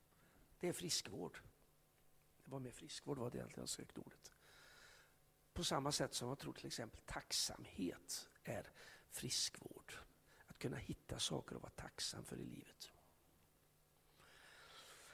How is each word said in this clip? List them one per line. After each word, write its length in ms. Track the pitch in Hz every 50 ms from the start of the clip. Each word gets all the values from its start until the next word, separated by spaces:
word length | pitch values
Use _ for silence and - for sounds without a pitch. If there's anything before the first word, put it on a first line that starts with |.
| - - - - - - - - - - - -
Det 80 | - 175
är 40 | 160
friskvård. 680 | - 175 170 - - - - - - 87 - - - - - - - - - - - - - - - - - - - - - - - -
Det 60 | -
var 100 | 131 139
med 140 | 127 123 113
friskvård 440 | - 165 156 - - - - 147 127
var 120 | 113 123
det 80 | 123 -
egentligen 240 | - - - - -
jag 60 | -
sökte 320 | - - - - - -
ordet. 320 | - - - - - - - - - - - - - - - - - - - - - - - - - - - - - - -
På 120 | - 170
samma 280 | - 175 147 135 143 147
sätt 220 | - 143 127 -
som 140 | - 123 123
jag 100 | 135 -
tror 140 | - - -
till 140 | - -
exempel 340 | 139 - - 120 107 - -
tacksamhet 1300 | - - - 147 - - - - - - - - - - - - - - - - - - - - - - - - -
är 260 | - 123 101 - - - - - - - - - -
friskvård. 800 | - - - 127 - - - - - - - - - - - - - - - - - - - - - - -
Att 120 | - - -
kunna 180 | - 123 139
hitta 420 | 135 - - 135 - - - 123 120
saker 380 | - - - 127 123 - -
att 60 | 120 110
vara 100 | - -
tacksam 520 | - - - - - - - - - -
för 120 | - -
i 80 | - -
livet. 480 | - - - - - - - - - - - - - - - - - - - - - - - - - - - - - - - - - - - - - - - - - - - - - - - - - - - - -